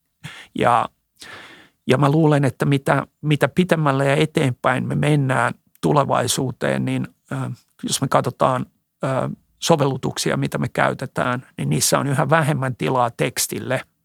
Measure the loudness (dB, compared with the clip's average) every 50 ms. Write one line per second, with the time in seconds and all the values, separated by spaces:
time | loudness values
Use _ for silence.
0 | _ _ _ _ -20 -18 -18 -20 -18 -10 -4 0 2 4 4 2 2 -2 _ _
1 | _ _ _ -20 -20 -20 -18 -20 -20 -20 -20 -20 -20 _ _ _ _ 0 2 2
2 | 4 2 4 4 4 4 4 4 2 0 0 0 0 0 0 0 2 0 0 0
3 | -2 -6 _ _ -2 -2 0 2 2 2 2 2 2 2 2 2 2 2 2 2
4 | 2 2 2 2 2 0 0 0 0 0 0 0 0 0 0 0 -2 -2 -2 0
5 | 2 2 2 2 2 2 0 0 0 -2 -2 -6 _ _ _ _ -2 2 2 2
6 | 2 2 0 0 0 0 -2 -2 -4 -4 -4 -4 -2 -2 -2 -2 -2 -2 -2 -2
7 | -4 -6 _ _ _ -10 -8 -6 -6 -6 -8 -12 _ _ _ -12 -8 -6 -4 -4
8 | -2 0 2 2 2 0 0 0 2 2 2 0 -4 -8 _ _ _ _ _ _
9 | -6 -4 -2 -2 -4 -4 -6 -10 _ _ _ _ 0 2 2 4 2 0 -2 -2
10 | -4 -6 -6 -4 -2 -2 -2 -2 -2 -2 -4 -4 -4 -4 -2 0 0 0 0 -2
11 | -8 -8 -6 -4 -2 -2 -4 -4 -8 -10 _ -6 -4 -2 -2 0 0 0 0 0
12 | 0 0 0 0 0 2 2 2 2 2 0 -2 -2 -4 -4 -4 -2 -2 0 0
13 | 0 -2 -2 -4 -4 -4 -4 -4 -6 -6 -6 -8 -6 -6 -6 -6 -6 _ _ _
14 | _